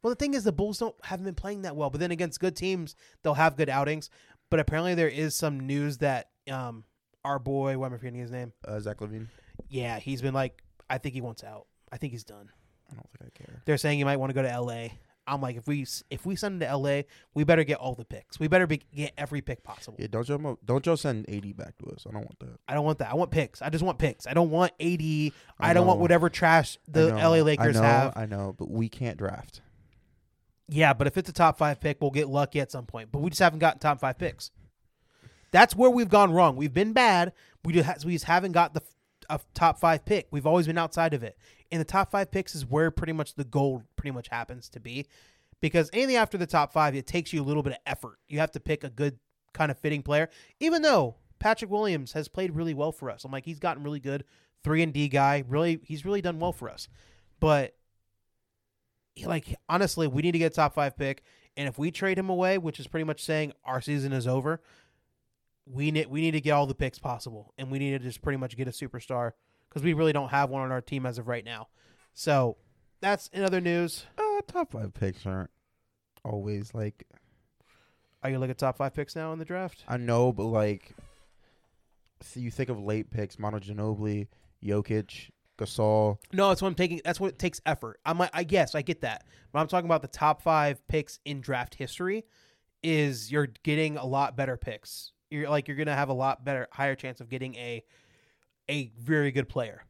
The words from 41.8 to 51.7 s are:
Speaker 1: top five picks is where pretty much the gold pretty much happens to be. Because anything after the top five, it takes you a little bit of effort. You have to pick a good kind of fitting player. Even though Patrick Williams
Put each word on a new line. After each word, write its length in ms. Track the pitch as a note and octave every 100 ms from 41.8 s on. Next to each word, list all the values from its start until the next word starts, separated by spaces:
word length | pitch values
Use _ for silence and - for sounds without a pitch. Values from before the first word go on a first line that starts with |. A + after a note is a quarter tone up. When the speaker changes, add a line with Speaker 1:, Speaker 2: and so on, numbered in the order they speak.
| -
Speaker 1:
top 240 | F#3+ F#3+
five 220 | G3+ G3
picks 240 | F#3+ F#3+ D#3+
is 100 | B2+
where 240 | C#3+ D#3+
pretty 240 | - D#3+
much 220 | D#3+ D3 -
the 80 |
gold 400 | C3+ C#3+ C#3 C3 A2 -
pretty 140 | C#3+
much 180 | B2+ A#2
happens 380 | A#2 A#2 B2 -
to 100 | B2
be. 260 | A2+ B2 C#3+ _ _ _ _ _
Because 300 | D#3+ E3+ D#3
anything 220 | A3 C4+ B3
after 200 | G#3+ F#3+
the 120 | F3
top 260 | E3 D3
five, 220 | D#3+ D3+ C3+
it 100 | B2+
takes 260 | F3 E3
you 120 | D#3+
a 20 | C#3
little 160 | D3
bit 120 | C3
of 60 | B2+ -
effort. 320 | C3 A#2+ - _
You 120 | D3
have 120 | D#3
to 60 | D3
pick 240 | D#3 D3+
a 60 | C#3
good 300 | A#2 C#3+ C3 _ _ _
kind 160 | - D#3
of 80 | C3+
fitting 240 | D3+ D3
player. 280 | C#3 D3 E3 - - _
Even 220 | D#4+ E4+
though 360 | D#4 A3+ C3 - _ _
Patrick 320 | G#3 A3
Williams 440 | G#3